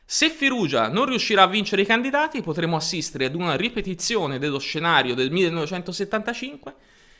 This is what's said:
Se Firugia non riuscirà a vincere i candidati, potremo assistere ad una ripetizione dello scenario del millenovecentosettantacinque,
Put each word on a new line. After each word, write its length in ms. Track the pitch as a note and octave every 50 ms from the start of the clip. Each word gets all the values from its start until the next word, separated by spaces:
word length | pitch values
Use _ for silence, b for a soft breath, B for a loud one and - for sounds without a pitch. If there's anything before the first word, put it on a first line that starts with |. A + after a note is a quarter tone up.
| b b
Se 220 | - - D4 D#4+
Firugia 580 | D#4+ - C#4 C4+ B3+ A#3+ F#3+ C#3+ C3+ A#2 A2+ A2
non 160 | C#3+ G#3+ C#4
riuscirà 380 | C4+ B3+ G3 - - G#3+ G3 F#3+
a 60 | F3+
vincere 340 | F#3+ G#3+ G3 - G#3 F#3 G3
i 40 |
candidati, 540 | G#3 A3+ A#3 B3 C4+ C4+ C#4+ D4+ D#4 D#4 B3+
potremo 360 | - E3+ D3 F3 E3 E3 E3
assistere 500 | D#3 D3+ - - D#3+ D3 - - C3 C3
ad 80 | C3 D3
una 220 | E3+ F3+ E3+ C#3
ripetizione 840 | C3+ G3 A#3+ A#3+ A3 - F#3 F3+ E3+ - - A#3 G#3 E3+ C#3 C#3 B2+
dello 220 | C#3+ D3+ C#3 C#3
scenario 540 | - - - D#3 E3 E3+ E3 C#3 B2+ B2+ B2
del 180 | B2+ C3 C3+ D#3+
millenovecentosettantacinque, 1400 | F#3 F#3 E3 E3 E3 D3+ D3+ F#3 F3+ F3 F#3+ F3 - G3 G3 A3+ G#3+ G#3 A#3 A#3 - B3+ C4+ D4 C4+ - - - b b b b b b b b